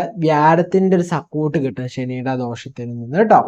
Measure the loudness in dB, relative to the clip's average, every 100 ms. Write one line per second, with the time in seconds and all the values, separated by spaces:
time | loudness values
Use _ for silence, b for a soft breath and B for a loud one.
0 | 0 -2 0 4 4 4 2 2 4 2
1 | 0 -4 -4 -4 -2 -2 -4 -6 -8 -6
2 | -6 -6 -4 -4 -6 -8 -12 -12 -10 -10
3 | -4 0 4 4